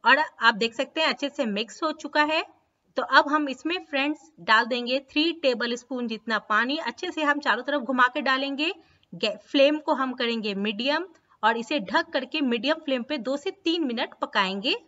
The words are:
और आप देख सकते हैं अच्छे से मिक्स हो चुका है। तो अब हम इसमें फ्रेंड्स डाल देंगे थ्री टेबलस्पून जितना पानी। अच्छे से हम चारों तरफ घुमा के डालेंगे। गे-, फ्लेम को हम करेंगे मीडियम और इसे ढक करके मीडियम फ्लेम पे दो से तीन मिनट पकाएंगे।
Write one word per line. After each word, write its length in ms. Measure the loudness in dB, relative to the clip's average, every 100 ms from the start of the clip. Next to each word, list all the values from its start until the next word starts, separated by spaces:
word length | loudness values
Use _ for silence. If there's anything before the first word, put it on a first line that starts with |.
| 6
और 120 | 4
आप 380 | 2 2 2 2
देख 180 | -4
सकते 280 | -2 -4 0
हैं 60 | 0
अच्छे 220 | 0 -4
से 160 | -2 -2
मिक्स 380 | -2 -6 -4
हो 80 | -4
चुका 320 | -4 -2 0
है। 220 | 2 0 -4 _ _ _ _ -8
तो 40 |
अब 260 | 6 6 8
हम 220 | 0 0
इसमें 360 | -6 -4 -4 -2
फ्रेंड्स 460 | -2 -2 -4 -10 -12
डाल 260 | 4 4 4
देंगे 340 | -2 -2 -4
थ्री 340 | -2 0 0
टेबलस्पून 760 | 2 0 0 -2 -4 -6 -6 -6
जितना 320 | -6 -2 -4
पानी। 380 | 0 0 0 -2
अच्छे 340 | -6 -8 -8
से 120 | -2
हम 160 | 0 0
चारों 240 | 0 -2
तरफ 180 | -2 -4
घुमा 260 | -2 2 2
के 140 | 2
डालेंगे। 520 | 0 0 -2 -2 -4 -4 _ _ _ -6
गे-, 220 | -4 -6
फ्लेम 420 | _ 4 4 4
को 140 | -2
हम 200 | -2 -2
करेंगे 420 | -2 -2 -2 -4 -4
मीडियम 520 | -4 -2 -2 -2 -6 -16 _ _
और 140 | 0 0
इसे 220 | -2 -4
ढक 300 | 0 -2 0
करके 320 | -4 -4 -2
मीडियम 360 | 0 0 0 -2
फ्लेम 260 | -2 -4
पे 140 | -4 -6
दो 200 | -4 -4
से 140 | -6
तीन 360 | -6 -4 -2 -2
मिनट 260 | -4 -6
पकाएंगे। 640 | -6 -4 0 0 -2 -4 -4